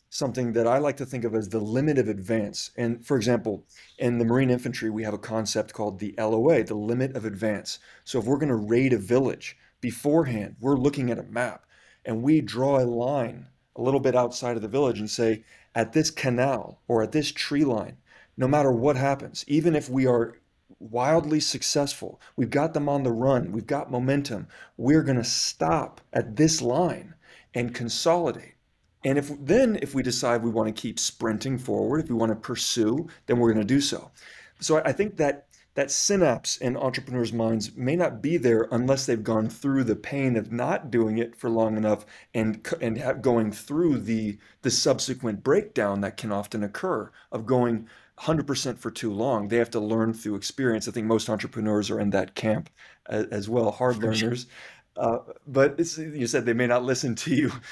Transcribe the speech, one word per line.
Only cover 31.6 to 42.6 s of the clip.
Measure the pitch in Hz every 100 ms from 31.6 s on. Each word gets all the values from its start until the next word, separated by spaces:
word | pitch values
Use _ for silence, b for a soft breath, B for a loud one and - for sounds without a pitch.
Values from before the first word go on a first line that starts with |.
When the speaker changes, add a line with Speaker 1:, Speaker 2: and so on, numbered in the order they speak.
| 127 104 104 147
Speaker 1:
if | 156
we | 117
wanna | 113 107
pursue, | - 120 - - 107 131 170 B -
then | 120
we're | 117
gonna | 107
do | 104 135
so. | 139 - - B B B B _
So | - 156
I, | 151
I |
think | 175 208 202
that | 147 139 - b b -
that | 139
synapse | - - 202 160 113 - -
in | 127 139
entrepreneurs' | 131 127 123 123 117
minds | 117 113 113 107 -
may | 127 170
not | 170 113
be | 131 170
there | 123 113 117
unless | 120 127 135 135
they've | 117
gone | 107 110 110
through | - 139 135 120
the | 104
pain | - 139 135 117
of | 104
not | 117 131 190 143
doing | 117 110 110
it | 117 -
for | 123
long | 113 110 110
enough | 107 104 - B B
and | 117 110 107